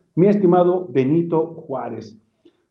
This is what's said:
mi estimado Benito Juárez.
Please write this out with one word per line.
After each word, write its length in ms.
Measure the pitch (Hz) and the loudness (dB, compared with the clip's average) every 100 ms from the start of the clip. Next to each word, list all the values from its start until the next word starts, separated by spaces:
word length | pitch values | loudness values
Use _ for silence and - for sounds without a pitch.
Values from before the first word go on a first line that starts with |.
| _ - | _ 0
mi 120 | 202 | 2
estimado 600 | 202 180 180 175 180 180 | 4 4 4 4 0 -2
Benito 580 | 135 131 165 170 165 160 - - | -2 0 0 0 -2 -4 -8 -12
Juárez. 500 | 127 120 113 - - _ _ _ _ _ | -10 -10 -14 -16 -20 _ _ _ _ _